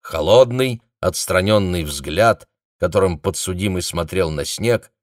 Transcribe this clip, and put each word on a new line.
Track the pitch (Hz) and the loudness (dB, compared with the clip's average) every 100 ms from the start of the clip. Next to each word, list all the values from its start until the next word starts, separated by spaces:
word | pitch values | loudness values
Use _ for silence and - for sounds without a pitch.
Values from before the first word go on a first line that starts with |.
Холодный, | - 80 80 113 131 123 131 117 _ _ | -8 -4 4 6 6 2 -2 -4 _ _
отстраненный | 92 90 - 92 95 107 98 90 | -4 -4 -2 0 4 2 2 -2
взгляд, | 78 71 69 78 113 107 - _ _ _ | -4 -8 -8 0 2 2 -4 _ _ _
которым | 92 95 95 80 | -2 2 0 0
подсудимый | 95 90 - 90 101 92 | -4 -6 -6 -4 -2 -2
смотрел | 87 85 82 92 85 | -4 -6 -4 -2 -2
на | 76 | -2
снег | 73 - 113 120 - _ | -6 -4 0 -2 -2 _